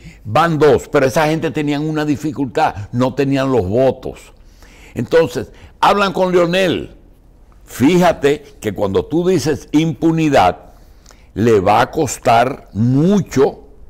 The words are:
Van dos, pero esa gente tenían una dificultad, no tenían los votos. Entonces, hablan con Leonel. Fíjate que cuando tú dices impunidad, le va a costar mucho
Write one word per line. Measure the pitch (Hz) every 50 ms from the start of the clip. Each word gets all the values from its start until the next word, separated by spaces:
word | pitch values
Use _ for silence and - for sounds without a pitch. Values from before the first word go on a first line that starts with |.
| - - - - -
Van | 107 107 151 165 170 160
dos, | 143 151 147 123 104 -
pero | - - 147 139
esa | 131 - 170 156
gente | 151 160 160 165 160
tenían | - 160 151 147 147 139
una | 151 160 156 151 151
dificultad, | 151 143 110 - 156 120 113 143 123 - 139 135 135 - 98 104 - -
no | 120 127 131 -
tenían | - 139 135 139 135 135 135
los | 131 120 90
votos. | 92 104 123 135 131 - - - 71 - - - - - - - - - - - - - - - - -
Entonces, | - 127 - 170 165 165 - - 135 104 - - - - - - _
hablan | - 254 294 302 - 190 -
con | 185 185 185
Leonel. | 180 180 175 165 175 190 190 175 127 85 - - - - - - - _ _ - _ _ - _ - - -
Fíjate | - - - 117 147 185 175 180 170 156 - - 139 147 147 - - - -
que | - 110 95
cuando | 87 104 98 95 92 -
tú | - 143 170 175
dices | 180 185 160 123 156 147 - - - -
impunidad, | 147 160 165 143 - - 165 160 160 160 151 139 120 95 90 87 - - - - - - - - - _ - - - - - _
le | 90 110 120 113 101
va | 90 98 104 120
a | 123 123
costar | - 160 156 120 - - - 127 117 117 123 127 139 - - -
mucho | - 98 113 123 131 139 156 185 208 202 - - - 131 139 185 - - - - - - - -